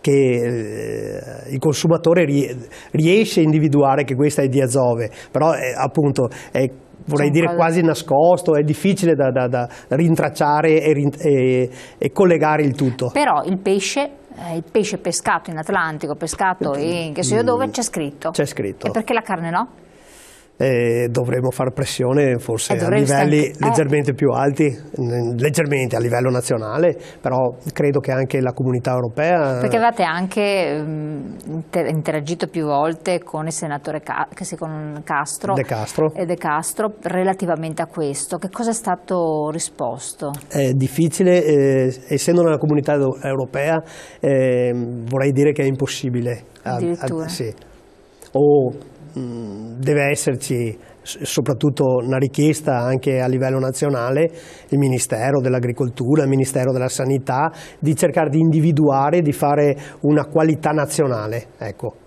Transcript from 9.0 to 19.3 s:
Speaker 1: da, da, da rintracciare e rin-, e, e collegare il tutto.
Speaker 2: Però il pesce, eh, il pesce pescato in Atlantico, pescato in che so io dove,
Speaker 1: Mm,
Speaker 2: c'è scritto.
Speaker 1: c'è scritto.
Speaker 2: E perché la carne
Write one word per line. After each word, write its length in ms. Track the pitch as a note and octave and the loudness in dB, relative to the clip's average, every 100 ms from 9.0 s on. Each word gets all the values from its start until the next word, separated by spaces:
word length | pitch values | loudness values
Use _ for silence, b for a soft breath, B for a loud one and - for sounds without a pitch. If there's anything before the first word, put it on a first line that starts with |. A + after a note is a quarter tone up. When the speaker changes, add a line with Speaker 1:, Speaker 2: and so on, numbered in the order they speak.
| E3+ | 2
Speaker 1:
da, 160 | D3 C3+ | 2 2
da, 180 | B2+ B2 | 0 -2
da 200 | B2 A#2+ B B | -2 -4 B B
rintracciare 920 | C#3 E3+ D#3+ D3+ - D3 D3 D#3+ D#3 | 2 2 2 0 0 2 4 4 4
e 120 | D3+ | 4
rin-, 200 | D3 C#3+ C#3 | 2 0 0
e, 500 | D#3 C#3 B2+ B2+ B2+ B B B | 2 2 4 2 0 B B B
e 140 | - | -4
collegare 500 | - F#3 E3 D3+ D3+ | 4 4 6 4 2
il 120 | D3 | 2
tutto. 360 | A#2+ C3+ A#2+ B2 | 2 -2 0 -4
Speaker 2:
Però 300 | C#4 C#4+ D3+ | 0 2 0
il 140 | C#3 F#3 | 0 -2
pesce, 520 | F#3+ G3 G3 C#4+ C#4+ - - - F3 | 0 0 0 -4 -4 -8 -20 -14 -8
eh, 60 | E3 | -8
il 80 | E3 | -2
pesce 280 | A3+ G3+ G3 | 0 0 -4
pescato 520 | - - - F3+ - | -4 -2 0 -2 -2
in 60 | D#3+ | -10
Atlantico, 560 | D#3 F#3+ E3 D3+ D#3+ | -2 0 0 -4 -8
pescato 600 | D3 E3 - F#3+ F#3 D3+ C#3 | -6 -6 -2 -2 0 -2 -2
in 360 | D#3 F3 E3 | -2 -2 -4
che 80 | D3+ | -4
so 120 | D3 G#3+ | 0 0
io 60 | |
dove, 240 | A#3+ A#3+ - | 2 0 -2
Speaker 1:
Mm, 40 | |
Speaker 2:
c'è 120 | - | -4
scritto. 480 | A3+ - C#3+ - E3 | -6 -4 -6 -6 -6
Speaker 1:
c'è 140 | E3 | -2
scritto. 440 | D3 - G#2 - - | -2 -2 -6 -6 -4
Speaker 2:
E 20 | |
perché 240 | A3 A3 | -4 -2
la 80 | A#3 | -4
carne 280 | A3 | -2